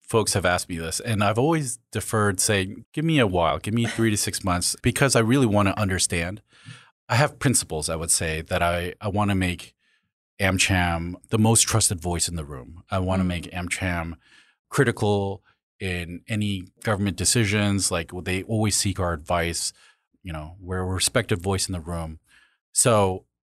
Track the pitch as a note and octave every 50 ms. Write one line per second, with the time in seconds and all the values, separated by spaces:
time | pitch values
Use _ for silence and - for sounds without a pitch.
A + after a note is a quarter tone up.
0 | _ - - A2+ G2 - - G#2 E2+ F2+ F2 F2 - - F#2 E2 D#2+ D#2+ - -
1 | - A#2 A2 G2 G#2 G2+ A2 A#2 B2+ D#3 E3 D#3+ C#3+ A#2+ - - _ _ - A2
2 | - - - A2 G#2 G2+ F#2+ - - - G#2+ G2 F#2+ G2 - - - _ - -
3 | D#3 E3 D#3+ C#3+ A#2+ G2+ F#2 F2+ E2 D#2 C#2+ - - G#2 G#2 A#2 A#2 G#2+ - -
4 | A2+ A2+ G#2 G2+ - - F#2 - - F#2+ F2 F2+ F2+ - - - - C3 A2+ -
5 | D3 C3 - A#2+ A2+ G#2+ B2+ C#3+ C3 A2 G2+ G#2 G2+ G2 - - G#2+ F#2+ F#2+ F2
6 | - - G2+ E2+ E2+ F2+ G2 - _ _ _ - - - - - - _ _ _
7 | _ - A#2 A#2 D3+ C3+ - - - - A#2 - - - E2+ D#2 D2+ - E2 D#2+
8 | D#2+ D#2+ - - F2+ E2 D#2 D#2+ D#2+ - F2+ F2 E2+ E2+ F2 F2 F2 F2+ - -
9 | - G#2 F#2 G#2 G#2 G2+ G2+ F#2+ F#2 F2+ F2 - - - _ _ _ _ _ _
10 | _ _ _ _ _ _ _ - G2+ F#2+ F#2+ F#2 - - G2 F2+ F2 F2 E2+ E2+
11 | E2+ F2 F2 - _ - - A2 G#2+ A2 A2+ A2 - - - G#2+ - - G2+ E2
12 | E2 F2+ F2 E2 - - E2+ E2 D2+ C#2+ D2 B1+ B1 - D#2+ F2+ - - G#2 F#2+
13 | F#2 F#2 F#2 F#2+ F#2 F2+ F2 E2+ D2+ - - F#2 F2+ E2+ - - G2 F#2 F2 E2+
14 | E2 E2+ E2 - _ _ _ - _ _ _ _ _ - - - C3+ A#2 A2+ -
15 | A2 G#2 G2+ G2+ G2 G2 F#2+ - _ _ _ _ _ _ _ - G2+ F#2+ F2+ F2+
16 | E2+ E2 F2 F2 - - A2+ G#2 G#2 G#2 G2+ F#2+ F2+ - _ - - A#2 G#2+ F#2
17 | G2+ G2+ F#2 - A2+ - - B2 A2+ G2 G#2 G#2+ G#2 G#2 G2+ G2 F#2 - F#2 E2+
18 | E2 - F#2 F2+ E2 F#2 F#2 F#2+ F#2 - A2 G#2+ A2 G#2 G2 - - G2+ F2 -
19 | F#2 F2 E2+ D#2 D#2 - F2+ F2 E2+ E2+ E2 - - - - _ - _ _ _
20 | _ _ _ _ - F#2 D#2+ D#2 D2+ D#2+ F2 F#2+ F#2 F2 F#2 F#2 F#2 F#2 F#2 F2+
21 | - - - C3 G#2+ - A2 F2 - G2 G2 F#2 - - F#2 F2 D2+ E2 F2 E2+
22 | E2 D#2+ D#2+ - _ _ _ _ _ _ _ _ _ _ - - - C3+ A2+ G#2
23 | G2 F#2+ F#2 - - _ _ _